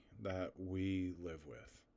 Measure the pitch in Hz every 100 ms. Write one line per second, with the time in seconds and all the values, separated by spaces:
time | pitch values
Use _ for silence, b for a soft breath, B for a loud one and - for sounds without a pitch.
0 | - 110 98 92 90 - 92 95 95 92
1 | 90 87 87 80 73 57 - - -